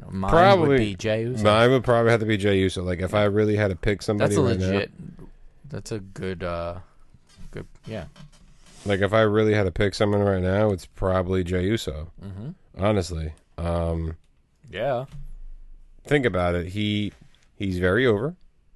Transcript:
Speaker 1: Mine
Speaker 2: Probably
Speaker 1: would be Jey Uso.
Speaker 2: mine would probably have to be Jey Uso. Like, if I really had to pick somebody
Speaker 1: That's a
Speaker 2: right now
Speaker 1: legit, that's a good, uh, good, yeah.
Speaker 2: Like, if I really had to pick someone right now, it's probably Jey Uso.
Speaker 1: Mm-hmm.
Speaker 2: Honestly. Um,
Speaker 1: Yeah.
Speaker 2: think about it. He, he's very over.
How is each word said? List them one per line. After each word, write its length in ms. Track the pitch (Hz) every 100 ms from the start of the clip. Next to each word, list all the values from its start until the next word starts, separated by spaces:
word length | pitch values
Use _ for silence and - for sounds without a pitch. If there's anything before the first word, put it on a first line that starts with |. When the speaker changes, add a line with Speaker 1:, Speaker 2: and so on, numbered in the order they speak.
| -
Speaker 1:
Mine 200 | 95 95
Speaker 2:
Probably 360 | 165 185 196 151
Speaker 1:
would 80 | 135
be 160 | 107 92
Jey 260 | 110 110
Uso. 200 | 113 104
Speaker 2:
mine 280 | 104 110 120
would 120 | 131
probably 280 | 113 117 117
have 80 | 117
to 40 | 107
be 120 | 107
Jey 220 | 101 98
Uso. 240 | 95 92
Like, 160 | 90 90
if 140 | 92
I 120 | 107 104
really 300 | 101 107 104
had 120 | 104
to 60 | 92
pick 260 | 113 101
somebody 340 | - 104 101 101
Speaker 1:
That's 40 |
a 40 |
Speaker 2:
right 160 | 98 92
now 60 | 92
Speaker 1:
legit, 240 | 98 - - - - - - - - 143
that's 220 | 147 -
a 80 | 113
good, 440 | 95 92 95 90
uh, 360 | 90 85 85 87 - - - - _ - -
good, 160 | 104 - - -
yeah. 200 | 110 - - - - - - - - 101
Speaker 2:
Like, 160 | 98
if 120 | 98
I 80 | 110
really 320 | 110 107 110
had 100 | 107
to 80 | 95
pick 220 | 85 104
someone 280 | - 104 101
right 200 | 101 95
now, 300 | 92 98 107
it's 140 | 92 -
probably 560 | - 98 92 87 95
Jey 220 | 87 90 92
Uso. 460 | 113 - 73 82 -
Speaker 1:
Mm-hmm. 260 | 98 98 123 185 _ -
Speaker 2:
Honestly. 500 | 101 104 87 82 78 76 _ -
Um, 580 | 85 85 82 82 80 82 _ _ _ _ -
Speaker 1:
Yeah. 340 | 87 127 123 135 - - - - - - - - - -
Speaker 2:
think 180 | 147 120
about 300 | 90 87 87
it. 140 | 87
He, 440 | 98 104 104 101 - - _ _ -
he's 220 | 101 90
very 300 | 90 104 131
over. 280 | 101 135 180 - _ _